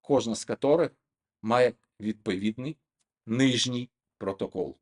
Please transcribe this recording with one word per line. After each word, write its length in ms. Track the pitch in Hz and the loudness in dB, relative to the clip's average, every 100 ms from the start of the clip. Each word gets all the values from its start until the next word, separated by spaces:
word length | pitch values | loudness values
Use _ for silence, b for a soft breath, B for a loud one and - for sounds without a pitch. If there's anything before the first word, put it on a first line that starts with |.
кожна 340 | - 139 117 | 2 0 2
з 100 | 107 | -6
котрих 460 | - 113 135 160 156 _ _ _ _ _ | -6 -2 2 2 2 _ _ _ _ _
має 320 | 110 120 123 117 _ _ | 0 4 4 0 _ _
відповідний 760 | 104 104 110 92 104 110 131 156 _ _ _ _ - | -8 -6 -4 -2 -2 -4 -10 -12 _ _ _ _ -6
нижній 640 | 117 135 120 123 123 123 _ _ _ | 2 2 2 -2 -4 -8 _ _ _
протокол. 600 | 98 95 101 - - - | -6 -6 -8 -6 -8 -8